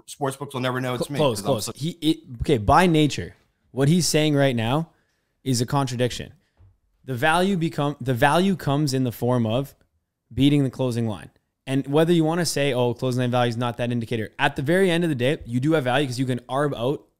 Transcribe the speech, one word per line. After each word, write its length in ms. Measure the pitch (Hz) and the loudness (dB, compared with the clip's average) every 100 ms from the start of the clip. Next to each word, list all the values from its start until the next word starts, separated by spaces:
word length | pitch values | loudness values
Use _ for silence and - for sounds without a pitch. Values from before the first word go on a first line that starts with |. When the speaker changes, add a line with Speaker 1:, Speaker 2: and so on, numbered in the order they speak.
| - | -20
Speaker 1:
sports 300 | - 139 131 | -8 -8 -6
books 180 | 143 | -10
will 80 | 131 | -6
never 200 | 127 127 | -4 -4
know 120 | 127 | -4
it's 140 | 123 - | -6 -4
Speaker 2:
Cl-, 60 | |
Speaker 1:
me, 40 | 143 | -2
Speaker 2:
close, 200 | 147 104 | 0 0
Speaker 1:
'cause 80 | 101 | -2
I'm 0 | |
Speaker 2:
close. 200 | 120 101 | -4 -4
Speaker 1:
so 60 | 113 | -8
Speaker 2:
He, 160 | 156 - | -8 -4
it, 160 | 151 160 - 117 | -2 -2 -6 -6
okay, 160 | - 135 | 0 0
by 260 | 101 147 185 | 4 4 4
nature, 500 | 156 147 - 85 - _ _ _ | 4 2 -2 -10 -14 _ _ _
what 160 | 120 143 | -2 2
he's 180 | 180 143 | 2 2
saying 300 | 156 151 143 | 2 2 4
right 200 | 139 120 | 2 2
now 340 | 113 143 165 _ _ _ _ _ | 0 -2 -4 _ _ _ _ _
is 180 | 131 120 | -4 -2
a 40 | 120 | 0
contradiction. 680 | 143 135 120 123 - - - _ _ - _ _ _ - | 0 -2 -2 -2 -4 -12 -18 _ _ -20 _ _ _ -10
The 100 | 123 | -2
value 420 | 151 170 190 196 | 2 2 2 0
become, 380 | 160 - 147 147 | -2 -2 -4 -4
the 140 | 123 | -4
value 420 | 120 143 156 190 180 | 2 4 4 4 2
comes 380 | - 143 151 | 0 0 0
in 100 | 131 | 0
the 80 | 127 | -2
form 360 | - 120 123 113 | -2 0 0 0
of 260 | 117 143 - _ _ _ _ _ | -2 -4 -10 _ _ _ _ _
beating 320 | 113 139 147 | 0 4 4
the 60 | 135 | 2
closing 380 | - 127 117 113 | -2 -2 -2 -4
line. 240 | 92 - _ _ _ - | -6 -12 _ _ _ -4
And 220 | 135 139 | -4 0
whether 260 | 143 165 | 2 4
you 100 | 175 | 4
wanna 220 | 156 170 165 | 2 0 -2
say, 260 | - 143 | 0 0
"Oh, 220 | 123 123 | 0 0
closing 280 | 117 131 123 | -2 -2 -2
line 100 | 123 | 0
value 180 | 123 120 | 0 0
is 80 | 117 | 0
not 200 | 123 117 | -4 -4
that 140 | 120 | -4
indicator," 400 | 120 110 117 104 - | -4 -4 -6 -6 -2
at 180 | 143 151 | -2 0
the 60 | |
very 300 | 135 180 190 | 0 2 2
end 120 | 170 | 2
of 60 | 175 | 0
the 60 | 139 | 0
day, 240 | 120 160 - | 0 -2 -4
you 140 | 123 | -2
do 120 | 139 | 0
have 140 | 160 151 | 0 2
value 200 | 147 143 | 0 0
'cause 140 | 120 | -2
you 80 | 131 | -2
can 120 | 123 | -4
arb 340 | - 131 147 131 | -4 -2 -2 -2
out 320 | 120 156 - _ | -2 -4 -8 _